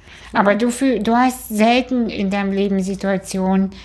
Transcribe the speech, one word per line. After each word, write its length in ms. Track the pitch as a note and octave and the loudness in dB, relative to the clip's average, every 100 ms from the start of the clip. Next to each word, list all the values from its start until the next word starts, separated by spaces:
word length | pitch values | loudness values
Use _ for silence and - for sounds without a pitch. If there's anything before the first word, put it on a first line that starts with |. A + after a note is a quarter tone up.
| - - - | -20 -20 -6
Aber 220 | A3+ G3+ | 0 2
du 160 | G3+ A#3+ | 2 0
fühl-, 300 | A#3+ C4+ G#3+ | 0 0 0
du 140 | G#3 A#3 | 0 2
hast 320 | B3+ B3 - | 2 0 -6
selten 600 | G#3+ A3 B3 B3 B3+ A3 | 2 4 4 0 -2 -2
in 220 | - G3 | -2 -2
deinem 220 | G3+ G3 | -2 -2
Leben 280 | G3 G3+ G3 | 0 0 0
Situationen, 880 | F#3+ F#3 G3 F#3+ - F#3+ F#3 F#3+ F#3+ - | -2 -4 -2 -2 -2 -2 2 2 0 -4